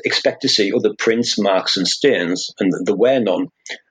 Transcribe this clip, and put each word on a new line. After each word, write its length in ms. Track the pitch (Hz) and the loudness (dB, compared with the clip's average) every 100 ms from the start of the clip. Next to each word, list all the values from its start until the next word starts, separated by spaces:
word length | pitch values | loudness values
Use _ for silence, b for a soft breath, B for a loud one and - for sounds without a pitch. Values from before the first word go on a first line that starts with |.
expect 380 | - - - - | -4 0 -2 -2
to 80 | 131 | -2
see 240 | - 101 | 0 2
other 200 | 123 104 104 | 2 -2 -2
prints, 420 | - 113 117 - | 0 0 0 0
marks 380 | 101 92 - 98 | 0 0 0 -2
and 100 | 90 | -2
stains, 640 | - 143 101 85 92 - - | 0 2 2 0 -4 -6 -2
and 120 | 98 | -2
th-, 120 | 87 90 | 0 -2
there 100 | 98 | 2
were 240 | 120 135 | 4 4
none. 280 | 104 90 92 _ B B B | 2 0 -4 _ B B B